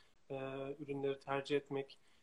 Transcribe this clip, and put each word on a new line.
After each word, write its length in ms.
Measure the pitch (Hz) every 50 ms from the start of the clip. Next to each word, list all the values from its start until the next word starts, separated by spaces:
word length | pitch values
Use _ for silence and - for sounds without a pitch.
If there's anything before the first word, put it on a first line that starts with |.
| - - - - - -
e, 60 | 139 135 135 135 135 135 135 135 143 -
ürünleri 420 | 147 131 139 139 135 139 135 135
tercih 360 | - - 139 139 135 - 147
etmek 420 | 143 139 - 139 139 139 - - - - - - -